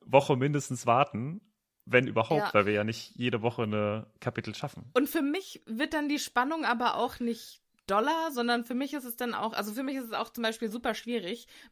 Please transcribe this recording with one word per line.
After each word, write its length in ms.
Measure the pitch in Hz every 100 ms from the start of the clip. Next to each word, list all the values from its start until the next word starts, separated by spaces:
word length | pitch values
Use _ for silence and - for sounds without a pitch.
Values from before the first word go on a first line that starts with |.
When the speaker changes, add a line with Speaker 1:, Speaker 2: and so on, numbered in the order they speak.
| -
Speaker 1:
Woche 300 | 135 135 131
mindestens 480 | 139 147 - 127 120
warten, 560 | 117 147 107 135 190 - _ _ _ -
wenn 220 | 123 127
überhaupt, 340 | 113 113 156 202
Speaker 2:
Ja. 60 |
Speaker 1:
weil 120 | 107 101
wir 80 |
ja 100 | 104
nicht 320 | 107 113 - -
jede 260 | 120 117
Woche 220 | 110 117
eine 440 | 110 107 104 107 - _
Kapitel 360 | - - 110 -
schaffen. 300 | - - 123
Speaker 2:
Und 160 | - 294
für 120 | 320
mich 400 | 285 359 - - -
wird 280 | 220 311
dann 160 | 311 294
die 100 | 294
Spannung 460 | - 240 262 330 233
aber 300 | 240 247 -
auch 240 | 240 -
nicht 420 | 233 233 - - _ _ -
doller, 440 | 202 269 330 320
sondern 340 | 254 240 240 233
für 100 | 254
mich 180 | 277
ist 120 | 294 247
es 100 | -
dann 180 | 240
auch, 200 | 117 220
also 200 | - 208
für 100 | 214
mich 120 | 269 269
ist 100 | 233
es 80 |
auch 160 | - 220
zum 140 | -
Beispiel 260 | 226 220 226
super 240 | 240 240
schwierig, 540 | 208 233 233 180 233 - - -